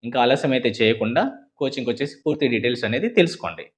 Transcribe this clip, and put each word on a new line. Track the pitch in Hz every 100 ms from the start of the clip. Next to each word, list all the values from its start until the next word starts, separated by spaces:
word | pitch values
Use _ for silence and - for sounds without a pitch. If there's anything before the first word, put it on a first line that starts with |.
ఇంకా | 117 123
ఆలస్యం | 120 135 143 131
అయితే | 120 104
చేయకుండా | 110 113 107 131 262 - _ _
కోచింగ్కి | 135 - 117
వచ్చేసి | 120 143 -
పూర్తి | - 151 135
డీటెయిల్స్ | 117 123 123 107
అనేది | 120 214 233
తెలుసుకోండి. | 170 - 87 82 -